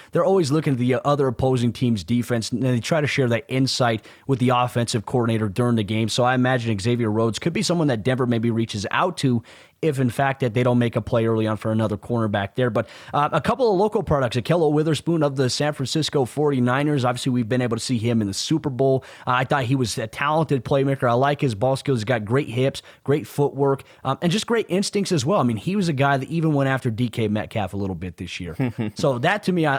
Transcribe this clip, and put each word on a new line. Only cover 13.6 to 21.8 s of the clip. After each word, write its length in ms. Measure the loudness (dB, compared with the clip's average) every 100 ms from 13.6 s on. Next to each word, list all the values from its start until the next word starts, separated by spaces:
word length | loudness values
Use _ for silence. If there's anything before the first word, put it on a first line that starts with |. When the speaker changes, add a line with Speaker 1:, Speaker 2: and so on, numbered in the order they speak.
| 2
Speaker 1:
of 80 | 2
local 240 | 2 0
products, 320 | 0 0 2
Ahkello 380 | -2 0 2 4
Witherspoon 500 | 2 2 0 0 0
of 140 | 0 2
the 140 | 0
San 240 | 0 -2
Francisco 500 | -2 -4 -2 0 0
forty-niners. 800 | -2 0 0 2 2 2 2 2
Obviously, 260 | 0 0 -2
we've 180 | 0 0
been 120 | 0
able 160 | 0 -2
to 60 |
see 160 | -2 -2
him 240 | 0 0
in 40 | 0
the 60 |
Super 380 | -2 -2 0 -2
Bowl. 340 | 0 2 2 -2 -12 -2
Uh, 60 |
I 120 | 0
thought 200 | 2 0
he 120 | 2 0
was 220 | 0 -4
a 80 | -8
talented 580 | -2 0 2 2 0
playmaker. 440 | 0 0 2 0 2
I 40 |
like 300 | 2 2 0
his 120 | -2
ball 220 | 0 0
skills. 220 | 0